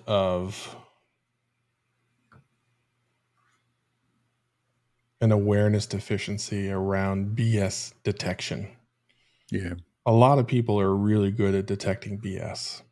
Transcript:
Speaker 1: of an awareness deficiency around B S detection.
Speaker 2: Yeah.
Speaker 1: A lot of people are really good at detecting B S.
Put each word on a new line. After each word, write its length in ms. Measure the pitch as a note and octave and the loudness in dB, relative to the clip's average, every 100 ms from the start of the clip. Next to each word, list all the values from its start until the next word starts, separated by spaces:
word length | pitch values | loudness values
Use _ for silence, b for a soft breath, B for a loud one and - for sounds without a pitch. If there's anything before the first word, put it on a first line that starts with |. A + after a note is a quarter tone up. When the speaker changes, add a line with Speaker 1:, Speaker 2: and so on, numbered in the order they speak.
| - | -2
Speaker 1:
of 720 | G#2 F#2+ F2+ F#2 G2+ - B B B B _ _ _ _ _ _ _ _ _ _ _ _ - _ _ _ _ _ _ _ _ _ _ _ _ _ _ _ _ _ _ _ _ _ _ _ _ _ _ _ _ | 0 2 0 -4 -8 -14 B B B B _ _ _ _ _ _ _ _ _ _ _ _ -20 _ _ _ _ _ _ _ _ _ _ _ _ _ _ _ _ _ _ _ _ _ _ _ _ _ _ _ _
an 120 | A2+ | 2
awareness 540 | G#2+ G2+ G2+ G#2 G#2 - | 4 4 4 4 2 0
deficiency 840 | G2 - G2+ - G#2 - G#2 G2 | -6 -4 -6 -4 -8 -6 -6 -4
around 640 | G2 G2 G2 G2 G2 G2+ | -2 -2 0 0 -2 -2
B 240 | A2 A2+ A2 | 0 2 2
S 360 | F#2+ - - - | 0 -4 -10 -8
detection. 640 | - G2 - - - - G#2 - _ _ _ _ _ _ _ | -6 -4 -4 -6 -6 -8 -10 -14 _ _ _ _ _ _ _
Speaker 2:
Yeah. 240 | G2+ F#2 F2 - _ - | -6 -6 -8 -14 _ 2
Speaker 1:
A 60 | |
lot 260 | A2+ B2+ C#3 | 6 8 6
of 80 | A#2+ | 2
people 320 | B2+ A#2 G#2 | 0 2 2
are 160 | G2 | 2
really 360 | G2 G2+ G#2+ G2 | 2 2 2 2
good 240 | G#2+ G2+ | 2 0
at 120 | G2 F#2+ | 0 -2
detecting 520 | G2+ - F#2 - G2+ | -4 -4 -6 -6 -10
B 180 | G#2+ F#2+ | -8 -8
S. 460 | - F2+ - - - | -8 -10 -12 -14 -18